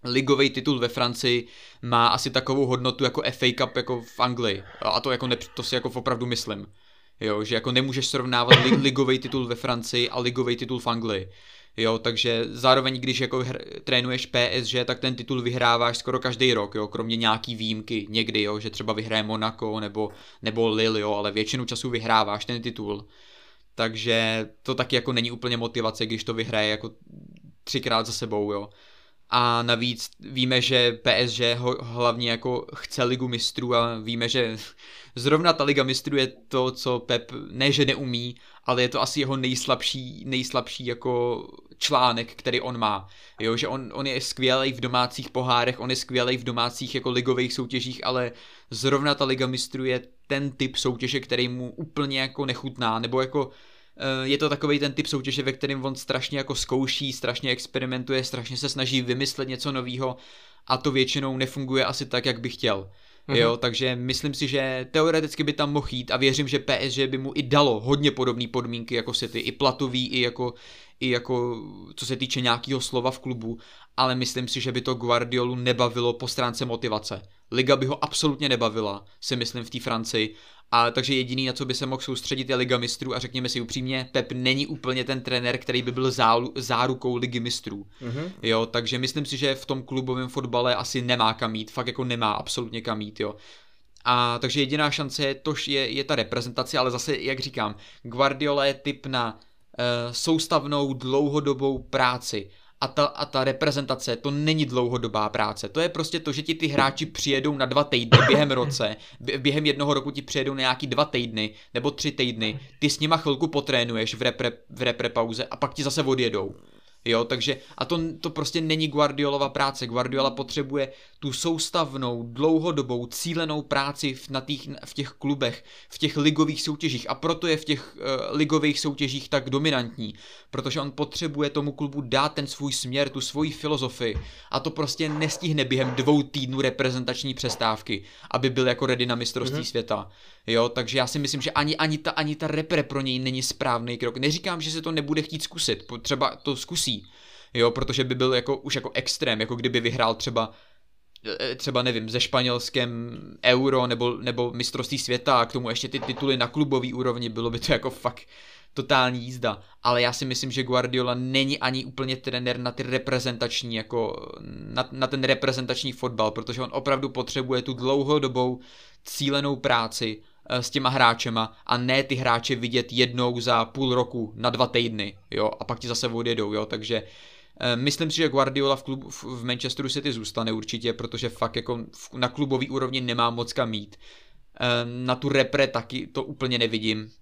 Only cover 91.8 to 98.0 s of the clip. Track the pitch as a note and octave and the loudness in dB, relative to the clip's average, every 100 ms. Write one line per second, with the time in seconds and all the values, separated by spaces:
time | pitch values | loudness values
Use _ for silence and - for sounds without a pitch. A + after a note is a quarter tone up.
91.8 | A#2+ A#2+ B2 A#2+ A2 G#2 - - A#2 A2+ | -6 -4 -4 0 0 0 -4 -6 -6 -8
92.8 | A2+ G#2+ G#2 G#2+ G#2 G#2 - - - - | -6 -6 -6 -4 -6 -6 -18 -20 -20 -20
93.8 | - - B2 B2 A#2+ A#2+ B2+ C#3+ C3+ D3+ | -20 -6 2 4 4 2 0 0 0 2
94.8 | D3 C#3+ C#3+ B2+ C#3 C3+ - D3+ - C#3 | 2 0 -2 -2 -2 -2 -2 -2 0 0
95.8 | C3 B2+ C3+ D3 A2 A#2+ A#2+ A#2 B2+ C#3+ | 0 -2 -2 0 0 -2 -2 -4 -2 2
96.8 | B2+ B2 A#2+ C3+ A2 C3 C#3 C3 G#2+ G#2 | 2 0 -2 -2 -2 -4 -4 -2 -4 -4
97.8 | - - | -16 -16